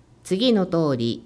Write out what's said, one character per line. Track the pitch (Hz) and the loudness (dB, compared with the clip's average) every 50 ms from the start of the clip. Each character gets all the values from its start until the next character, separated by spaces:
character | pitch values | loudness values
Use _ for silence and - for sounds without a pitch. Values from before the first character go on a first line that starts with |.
| _ _ - _ _ | _ _ -20 _ _
次 | - 180 190 240 262 226 | -4 -2 0 2 2 2
の | 202 185 | 2 0
通 | 185 - 170 160 147 135 | 0 0 0 0 0 0
り | 120 113 117 113 117 - | 0 -2 -4 -4 -6 -8